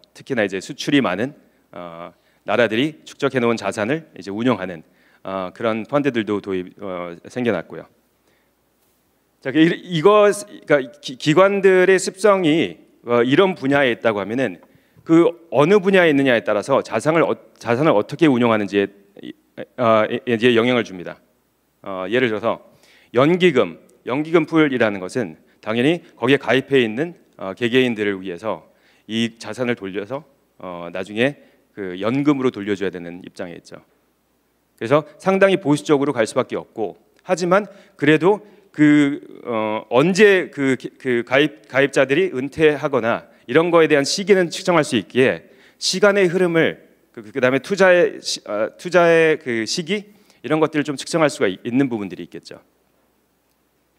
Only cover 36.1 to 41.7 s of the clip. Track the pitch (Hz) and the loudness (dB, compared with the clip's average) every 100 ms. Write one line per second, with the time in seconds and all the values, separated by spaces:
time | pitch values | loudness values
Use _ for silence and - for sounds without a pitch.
36.1 | 120 110 131 120 98 78 - 98 78 _ | -2 -2 -2 -4 -8 -10 -10 -10 -10 _
37.1 | _ - 175 180 190 196 - _ - 143 | _ -6 -2 2 0 0 -18 _ -4 2
38.1 | 156 170 208 - _ _ - 151 147 143 | 4 2 0 -4 _ _ 2 4 6 2
39.1 | 147 - - - 113 107 107 - 123 165 | -2 -12 -16 -8 -4 -4 -6 0 2 2
40.1 | 185 208 190 131 143 135 127 - _ 131 | 6 6 6 0 -4 -2 -2 -4 _ -4
41.1 | 120 110 135 151 - _ | -2 2 2 2 -2 _